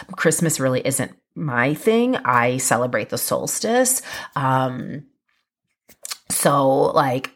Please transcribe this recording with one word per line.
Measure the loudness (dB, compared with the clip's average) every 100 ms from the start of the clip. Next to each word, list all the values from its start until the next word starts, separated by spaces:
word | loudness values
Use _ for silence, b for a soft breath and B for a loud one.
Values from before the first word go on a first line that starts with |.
| -14 -2
Christmas | 0 2 0 0
really | 0 0 -2
isn't | -2 -6 -10 _ -8
my | -4 0 0
thing. | 2 2 2 2 0
I | 2 2 2 0
celebrate | 0 0 0 -2 -4
the | -6
solstice. | -2 -2 -2 -4 0 2 2 0 B B B -4
Um, | 0 2 0 -4 -8 -12 -14 _ _ _ _ _ _ _ _ -20 -16 -16 -8
so, | 0 2 4 4 4 2
like, | 2 2 0 -6